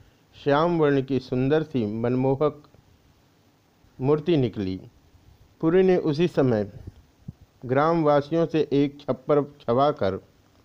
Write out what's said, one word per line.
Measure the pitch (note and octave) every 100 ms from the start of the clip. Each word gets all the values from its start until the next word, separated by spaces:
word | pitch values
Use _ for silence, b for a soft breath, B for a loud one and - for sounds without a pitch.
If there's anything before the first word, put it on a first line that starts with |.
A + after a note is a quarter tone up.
| b b b -
श्याम | C#3+ C#3+ E3+ E3+
वर्ण | D3 C#3
की | C3 B2+
सुंदर | - B2+ C3+ D#3
सी | D#3 B2+ G#2 A2+
मनमोहक | A#2+ B2+ C3+ C3+ D3+ D3 - _ _ _ _ _ _ _ _ _ _ _ _ -
मूर्ति | C3 D#3 D#3 D#3
निकली। | A#2+ G#2+ F#2+ F#2 - _ _ _ - - _ -
पुरी | D#3+ F3+
ने | F#3 F3+
उसी | D#3 D3 F3
समय | - C3+ G#2+ G2 - - - _ _ - - - _ B2
ग्रामवासियों | C3 D#3+ E3+ D3+ D3 C#3+ E3 D#3+
से | D#3+ -
एक | C#3+ C#3+ -
छप्पर | - A#2+ - D3 C#3+ -
छवाकर | - A#2+ D3 D3 G2 F#2+ - _ _ _